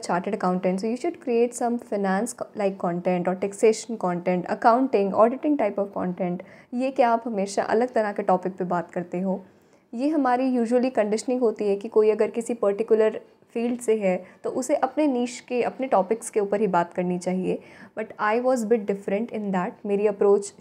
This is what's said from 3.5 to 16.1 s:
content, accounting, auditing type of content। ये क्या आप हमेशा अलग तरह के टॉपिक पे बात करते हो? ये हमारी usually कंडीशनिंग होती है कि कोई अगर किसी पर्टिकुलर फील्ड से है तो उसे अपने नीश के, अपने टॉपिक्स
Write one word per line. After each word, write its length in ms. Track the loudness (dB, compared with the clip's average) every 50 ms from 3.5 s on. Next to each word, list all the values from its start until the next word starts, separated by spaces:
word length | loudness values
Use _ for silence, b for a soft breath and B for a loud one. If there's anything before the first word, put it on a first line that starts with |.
| -2 2 4 4 4 2 -2 -10 -8 -4 -4
content, 440 | -2 -2 -2 -2 -2 -2 -2 -2 -4 -2 2
accounting, 540 | 4 4 4 4 4 2 2 2 2 2 4 4 4
auditing 340 | 4 4 0 -2 0 0 2 0
type 180 | 0 0 -2 -4
of 80 | -4 -4 -4
content। 420 | -4 -4 -2 -2 -2 -4 -4 -6 -8 B B B B B B
ये 180 | -4 -4 -2
क्या 180 | 2 2 4 4
आप 140 | 4 2 0
हमेशा 380 | -2 -4 -2 -2 -2 -2 -2 0
अलग 300 | 2 2 2 2 2 2
तरह 180 | 0 0 0
के 120 | -2 -2 0
टॉपिक 340 | 0 0 0 0 -2 -4 -4
पे 60 | -4
बात 280 | -2 -2 -2 -4 -4
करते 280 | -6 -8 -6 -6 -4 -4
हो? 220 | -2 -2 -4 -4 -6 b b b b b b b b b b
ये 140 | -4 -2 0
हमारी 420 | 0 2 2 2 2 2 2 0
usually 380 | 0 0 2 2 2 2 2 2 0
कंडीशनिंग 480 | 0 0 0 0 -2 -2 -2 -2 0
होती 260 | 0 0 0 0 0 0
है 80 | 0
कि 120 | -2 -2 0
कोई 220 | 2 4 4 4
अगर 200 | 4 4 2 0
किसी 220 | -2 -4 -4 -4 -4
पर्टिकुलर 680 | 0 0 0 0 0 2 2 4 4 4 2 0 -2 -8 -16 _ _ _ _ -6
फील्ड 260 | -4 -2 -2 -4 -2
से 140 | 0 0 0
है 280 | 2 2 0 0 0 -4 B B B B
तो 60 | -6
उसे 260 | -4 -4 -2 0 0
अपने 320 | 0 0 0 0 2 2 2
नीश 320 | 2 0 0 -2 -4 -8
के, 220 | -10 -4 -2 -2 -2
अपने 240 | -2 -2 -4 -4 0
टॉपिक्स 420 | 2 2 2 2